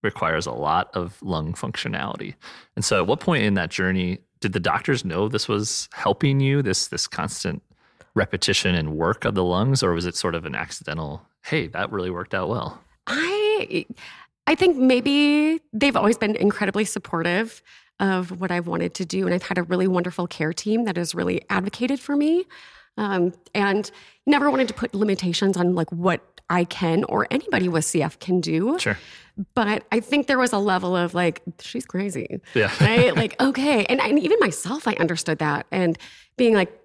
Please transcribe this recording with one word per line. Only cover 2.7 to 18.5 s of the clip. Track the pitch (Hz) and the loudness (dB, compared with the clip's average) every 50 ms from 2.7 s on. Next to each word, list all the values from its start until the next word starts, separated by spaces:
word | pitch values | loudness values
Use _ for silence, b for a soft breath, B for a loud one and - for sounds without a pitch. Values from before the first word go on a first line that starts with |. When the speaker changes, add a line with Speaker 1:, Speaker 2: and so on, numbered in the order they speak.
| B | B
Speaker 1:
And | - - | -6 -2
so | - - 98 | 0 2 2
at | 87 87 | 2 2
what | 123 165 | 0 0
point | - - 175 143 107 | 2 0 2 2 2
in | 107 101 | 2 2
that | 95 87 80 | 0 0 -2
journey | - - 98 92 92 95 92 90 90 - _ _ _ _ | -2 -2 0 0 2 0 0 -2 -4 -6 _ _ _ _
did | - 104 90 | -6 -4 -2
the | 95 | 0
doctors | 85 - 76 - - - 143 117 - | 0 0 0 0 0 -2 -2 -2 -2
know | 92 80 87 101 107 | -4 -2 0 -2 0
this | 117 107 - - | 0 -2 -2 0
was | 107 101 107 110 - - - - - | -2 -2 -2 -2 -4 -6 -8 -8 -10
helping | - - 107 104 - - 143 135 139 | -4 0 0 0 2 2 2 4 4
you, | 135 135 135 143 | 2 2 2 2
this, | 135 110 92 - - - | 2 0 0 -2 -2 -4
this | - - - - | -4 -6 -6 -6
constant | - - - - - - - 90 85 - _ _ b b b b b b b b b | -4 -4 -4 -4 -6 -6 -6 -6 -6 -6 _ _ b b b b b b b b b
repetition | - 98 - - 85 - - 98 - - 95 90 | -2 0 0 -2 -4 -2 0 0 0 2 2 2
and | 85 80 76 78 | 2 0 -2 -2
work | 76 82 85 110 - - | 0 0 0 0 0 -2
of | 110 104 | -2 0
the | 95 92 | 2 2
lungs, | 90 87 92 107 131 135 127 - | 2 2 2 2 2 2 2 2
or | 92 87 | 2 2
was | 82 85 | 0 -2
it | 87 82 | -4 -4
sort | - - 92 82 | -2 -4 -2 -2
of | 85 82 | -2 -6
an | 80 64 | -6 -6
accidental, | 53 76 80 - - - - 76 80 160 104 - - - _ _ _ _ | -6 -8 -8 -10 -14 -10 -8 -6 -6 -6 -8 -10 -12 -16 _ _ _ _
"Hey, | - - 160 107 78 | -4 -4 -2 -4 -4
that | - 85 98 - | -4 -6 -6 -4
really | 107 101 90 90 | -4 -4 -4 -4
worked | 90 87 90 - - | -4 -6 -8 -4 -4
out | 95 92 82 | -4 -2 -2
well"? | 110 - - - - - _ _ _ _ _ - | -2 -4 -4 -6 -10 -14 _ _ _ _ _ -6
Speaker 2:
I, | - 277 320 349 392 415 415 415 427 427 - - - - - _ - B B B B B B B _ _ _ - | -4 -2 -2 -2 -2 0 0 0 0 0 -2 -4 -4 -6 -6 _ -14 B B B B B B B _ _ _ 0
I | 311 | 2
think | 320 370 359 339 269 | 4 4 4 4 6
maybe | 254 262 254 247 247 277 277 285 294 294 294 294 302 311 320 330 _ _ - | 4 4 4 4 4 2 2 4 4 4 4 4 4 2 2 0 _ _ -2
they've | 220 240 285 262 - | 0 2 2 2 4
always | - 208 233 226 | 4 4 2 2
been | - 208 214 | 2 -2 0
incredibly | - - 208 208 - 208 190 - 208 214 | 2 2 2 2 2 -2 -2 0 0 -2
supportive | 190 - 202 - - - 170 165 175 175 185 226 226 - - b b b b b b b _ | -2 -2 -8 -8 -4 -4 -2 0 0 0 0 -2 -4 -8 -18 b b b b b b b _
of | 190 196 190 185 185 170 185 175 | 0 0 2 0 -2 -4 -6 -6
what | 185 185 | -4 -2